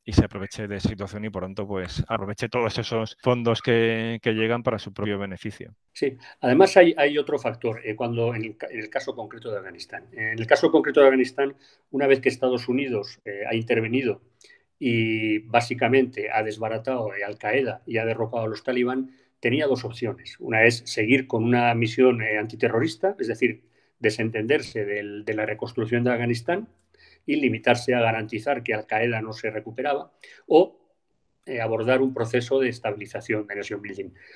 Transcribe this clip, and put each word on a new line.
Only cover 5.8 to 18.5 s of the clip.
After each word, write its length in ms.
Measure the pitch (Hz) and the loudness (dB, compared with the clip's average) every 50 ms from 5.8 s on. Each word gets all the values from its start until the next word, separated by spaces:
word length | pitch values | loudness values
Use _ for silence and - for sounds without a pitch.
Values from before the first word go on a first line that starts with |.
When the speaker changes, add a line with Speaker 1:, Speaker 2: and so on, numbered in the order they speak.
| _ _ - | _ _ -8
Speaker 2:
Sí, 240 | - - 139 - - - - - - - | -4 -4 -4 -4 -6 -16 -20 -12 -4 0
además 340 | 123 131 147 190 190 - | 4 8 8 8 8 10
hay, 160 | 196 180 165 160 160 | 8 8 8 8 4
hay 180 | 143 147 147 | 4 2 2
otro 220 | 147 139 - 147 135 | 0 -2 0 -2 -2
factor, 420 | - 123 113 - - 117 110 113 - | -2 -2 -6 -2 -4 -4 -4 -4 -6
eh, 140 | 113 107 | -8 -6
cuando 380 | - 123 117 117 117 117 117 120 | -4 -4 -4 -2 0 0 0 0
en 100 | 110 110 | -2 -6
el 120 | 113 104 - | -8 -10 -10
ca-, 100 | - 143 | -12 -10
en 100 | - 113 | -10 -10
el 100 | 107 107 | -10 -6
caso 240 | - 131 - - 123 | -6 -6 -6 -6 -8
concreto 360 | 123 110 104 - 113 113 117 | -8 -10 -14 -14 -14 -10 -8
de 60 | 107 | -8
Afganistán. 520 | 101 95 95 85 85 - - - 98 90 - - | -8 -8 -10 -16 -16 -18 -14 -16 -16 -16 -14 -12
En 260 | 117 110 110 110 113 | -8 -6 -6 -4 -2
el 80 | 113 | 2
caso 240 | 113 147 - - 156 | 4 4 6 6 4
concreto 300 | 165 156 135 147 131 147 | 4 4 4 4 6 8
de 60 | 143 | 8
Afganistán, 500 | 135 131 131 123 123 - - 139 139 139 _ _ _ _ _ _ _ - | 8 8 6 2 2 0 -2 -2 -2 -2 _ _ _ _ _ _ _ -4
una 140 | 135 143 | 0 2
vez 140 | 135 135 131 | 4 4 4
que 80 | 117 131 | 4 0
Estados 400 | 123 - - 127 127 120 120 - | 0 0 0 0 0 0 -2 -2
Unidos, 520 | 123 131 143 131 120 104 101 - - _ - | -2 -2 0 -2 -4 -4 -6 -6 -12 _ -14
eh, 200 | 110 101 98 104 - | -12 -10 -8 -6 -4
ha 40 | 113 | -4
intervenido 640 | 113 113 117 123 113 113 110 117 135 135 117 98 - _ _ _ _ - - - _ _ _ _ - | -4 0 0 0 0 0 0 0 0 0 0 -4 -4 _ _ _ _ -20 -20 -20 _ _ _ _ -4
y 600 | 147 127 117 117 113 113 110 110 110 110 107 107 | -2 0 2 2 2 0 0 -2 0 0 -2 -2
básicamente 920 | 110 117 113 117 120 - 123 120 131 117 127 135 131 120 - 110 101 110 | -2 2 0 0 2 0 -4 0 0 4 4 4 4 2 -2 -8 -8 -4
ha 120 | - 110 110 | -2 -2 -2
desbaratado 680 | 110 107 107 113 110 113 110 113 131 131 123 113 107 | -2 -4 -6 -6 -4 -4 -4 -4 -4 -4 -4 -4 -6
a 160 | 98 98 101 | -6 -6 -6
Al 120 | 101 104 - | -6 -6 -6
Qaeda 420 | - 107 110 139 135 117 98 92 - | -4 0 0 0 0 0 -4 -8 -8
y 100 | - 120 | -4 -4
ha 80 | 110 113 | -2 0
derrocado 400 | 113 110 107 123 117 123 120 110 | -2 -2 -2 -4 -4 -2 -4 -4
a 40 | |
los 160 | 110 | -4